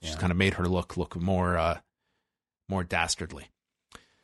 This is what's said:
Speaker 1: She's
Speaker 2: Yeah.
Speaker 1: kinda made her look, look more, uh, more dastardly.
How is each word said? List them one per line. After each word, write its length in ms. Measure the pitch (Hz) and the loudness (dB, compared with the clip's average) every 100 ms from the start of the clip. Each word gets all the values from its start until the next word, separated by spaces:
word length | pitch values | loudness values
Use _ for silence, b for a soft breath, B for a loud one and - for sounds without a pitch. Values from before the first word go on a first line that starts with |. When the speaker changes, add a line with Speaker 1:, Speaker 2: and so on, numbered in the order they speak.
Speaker 1:
She's 120 | 82 | -10
Speaker 2:
Yeah. 60 | 78 | -2
Speaker 1:
kinda 140 | 90 87 | 2 4
made 180 | 95 | 4
her 140 | - 90 | 4 2
look, 280 | 90 82 90 | 0 -2 -6
look 200 | 87 87 | -6 -2
more, 400 | 92 92 90 85 | 0 2 2 2
uh, 240 | 82 85 _ _ _ _ _ _ _ _ - | 2 0 _ _ _ _ _ _ _ _ -4
more 160 | 95 | -4
dastardly. 640 | 87 87 82 - 80 71 - _ _ _ _ b b b | 0 0 0 -2 -6 -12 -18 _ _ _ _ b b b